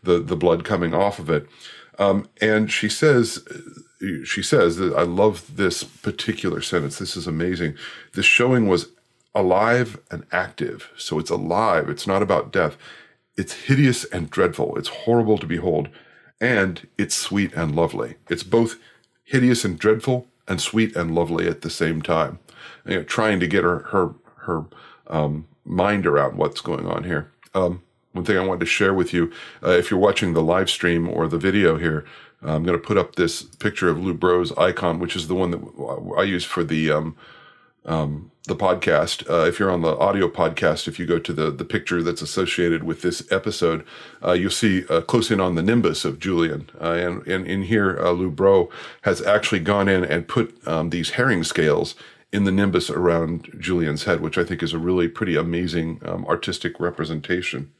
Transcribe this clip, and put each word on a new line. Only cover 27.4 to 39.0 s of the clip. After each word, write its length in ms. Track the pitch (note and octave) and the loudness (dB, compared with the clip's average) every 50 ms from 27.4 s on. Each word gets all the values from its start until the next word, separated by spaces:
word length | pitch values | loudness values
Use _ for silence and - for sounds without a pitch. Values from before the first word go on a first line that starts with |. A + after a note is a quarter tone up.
| - - _ | -20 -4 _
Um, 300 | F#2+ F#2 F2 F2 F2+ _ _ _ _ _ _ _ | 0 0 0 0 -4 _ _ _ _ _ _ _
one 100 | F#2 F2 | -8 0
thing 140 | - G#2 F#2+ | 2 2 2
I 80 | F#2 | 2
wanted 160 | F#2+ F#2 F2 | 0 -2 -2
to 40 | E2+ | -2
share 280 | E2 - - G#2 F#2+ G2 | -2 0 2 2 2 4
with 200 | F#2+ F2+ F2 - | 2 0 2 2
you, 180 | F2 E2+ E2 - - - - - - | 0 0 0 -2 -12 -18 -20 -20 -4
uh, 100 | - D#2+ | 0 4
if 200 | F2+ F2+ F2 - | 4 4 4 2
you're 80 | G#2 F#2 | 2 4
watching 340 | F#2+ G2+ F#2+ - - F#2 E2 | 4 4 4 4 0 2 2
the 80 | E2 | 2
live 280 | D#2+ D#2+ F2 F#2 F#2+ F2 | 4 4 4 2 2 0
stream 400 | - - - F2 E2+ E2+ E2+ E2+ | -2 0 2 2 2 2 0 -2
or 180 | E2 - D#2+ D#2+ | 0 -2 -2 0
the 100 | D2+ E2 | 0 0
video 400 | D#2 G2 F#2+ G#2 G2 E2+ D#2+ D#2 | 0 2 2 4 4 4 4 4
here, 280 | E2+ E2 D2+ D2+ D2 - - - - - _ _ - | 0 -2 -2 -2 -6 -8 -20 -20 -20 -20 _ _ -6
uh, 120 | D#2 D#2 | -2 -2
I'm 80 | D#2 D#2+ | 0 0
gonna 140 | F2 F2+ E2 | 0 0 -2
put 200 | - - G#2 G2 | 0 2 2 2
up 180 | F2+ - - | 2 0 0
this 280 | - F2 E2+ - - - | 0 0 0 0 -4 -10
picture 460 | - - _ - G#2 - - F#2+ F2+ | -14 -18 _ -4 -4 -2 2 2 2
of 120 | D#2+ D#2 | 2 2
Lou 120 | F#2 F#2+ F2 | -2 -4 -2
Bro's 380 | D2+ F2 F2+ F2+ F2+ F2+ D#2+ - | 0 2 4 4 4 2 0 2
icon, 460 | - E2 F2+ - - - F2 E2 D#2+ | 2 2 2 2 0 0 -2 0 0
which 160 | F2 E2 - | -4 -4 -4
is 120 | F#2 E2 D#2 | -6 -4 -2
the 80 | F2+ | -2
one 160 | F#2 F#2+ F2 | 0 0 -2
that 80 | E2+ - | -2 -6
w-, 560 | - G#1 - - C#2+ A#1+ C2 - - - - | -8 -14 -12 -12 -8 -8 -8 -8 -8 -6 -2
I 80 | - F#2+ | 0 0
use 220 | G2+ F#2+ F2 F2 | 0 0 -4 -4
for 180 | - - F2+ E2+ | -4 -4 -4 -2
the, 280 | D2+ D#2 D#2 D#2 D#2 | 0 0 0 0 2
um, 240 | D2+ D2+ D#2 D#2+ D#2 _ - - - - - - _ _ _ _ _ _ _ | 0 0 0 -4 -10 _ -20 -20 -20 -20 -20 -20 _ _ _ _ _ _ _
um, 460 | - D#2+ D#2+ D#2 D2 D2 D2 - - _ _ _ - | -4 -2 -2 -2 -2 -4 -8 -12 -16 _ _ _ -8
the 80 | F#2 | -4
podcast. 720 | - G2+ F#2+ F2+ F2 - F#2+ E2 D2+ | 0 2 0 0 2 2 2 2 2